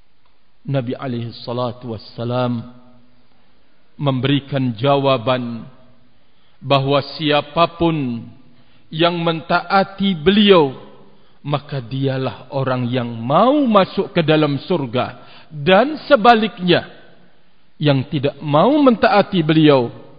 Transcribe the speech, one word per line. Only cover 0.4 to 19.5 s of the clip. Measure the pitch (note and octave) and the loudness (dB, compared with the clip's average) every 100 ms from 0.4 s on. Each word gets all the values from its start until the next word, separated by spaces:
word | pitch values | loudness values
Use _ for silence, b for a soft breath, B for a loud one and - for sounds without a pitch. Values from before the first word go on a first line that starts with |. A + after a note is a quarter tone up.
| - - - | -20 -16 -6
Nabi | C3+ A#2+ B2+ | -4 -4 -8
alaihi | C3+ A#2+ A#2 G#2+ - | -8 -8 -8 -12 -10
salatu | A#2+ B2 A#2 A#2+ G#2+ | -6 -6 -8 -12 -12
wassalam | - - A#2+ B2 B2 A#2 A2 - - - - - - - - - - - - - | -14 -10 -6 -2 -2 -4 -10 -20 -20 -20 -20 -20 -20 -20 -20 -20 -20 -20 -20 -6
memberikan | C#3+ C3 C3 C#3 - C#3 B2+ G#2+ | -2 0 0 -2 -2 -4 -4 -2
jawaban | C#3 C#3 C3+ C3 A2+ B2+ A#2+ A#2 - - - - - - - - - - | 0 2 2 0 0 -4 -4 -10 -14 -20 -20 -20 -20 -20 -20 -20 -20 -16
bahwa | C3 C3+ C3+ C#3 - - | -2 0 2 -2 -2 -6
siapapun | D3+ D3 D3 E3 E3+ - E3+ D#3 C3 A#2 A2+ - - b b b - | 0 0 0 0 -2 0 -2 0 -4 -6 -12 -20 -20 b b b -12
yang | D#3 E3+ F3 | -2 0 0
mentaati | E3+ E3 - F3 - G3 F#3+ - G3 E3+ | -2 -4 -2 -4 0 0 0 -2 -4 0
beliau, | D3+ G#3 G#3 F3+ C#3 B2+ - - - - b b | 2 4 6 6 4 -2 -18 -20 -20 -20 b b
maka | C#3 C#3+ - C#3+ | -6 -6 -6 -10
dialah | A2+ C3+ C3+ C3+ C3 - - | -8 -4 -4 -2 -6 -8 -10
orang | C#3 B2+ B2+ A#2+ | -6 -2 -2 -2
yang | B2 A#2+ | -4 -4
mau | A2+ A#2 D#3+ A#3+ D4+ | -8 -2 2 2 2
masuk | C4 G#3+ G#3+ - D3+ | 2 2 2 -2 -2
ke | F3 | -2
dalam | D3+ D#3 D3+ C#3 - | 2 2 2 -2 -4
surga, | F3 B2+ A#2+ A2 A#2+ B B B | -4 -2 -4 -4 -8 B B B
dan | D3+ C#3+ F#3+ C4+ D4+ | -6 2 4 2 -4
sebaliknya, | - C#4 A#3+ A#3 A3 - F3+ C#3+ - - - - - - - - - - | 2 4 6 4 2 -2 0 0 0 -14 -20 -20 -20 -20 -20 -20 -20 -2
yang | D3 C3+ A#2 | 0 0 -2
tidak | D3+ C#3 - | -4 -4 -6
mau | D3+ D3 G#3+ D4+ | -2 2 4 4
mentaati | C4+ A3+ A3+ G3+ F#3+ F#3 | 4 4 2 2 2 0
beliau, | D#3 | 2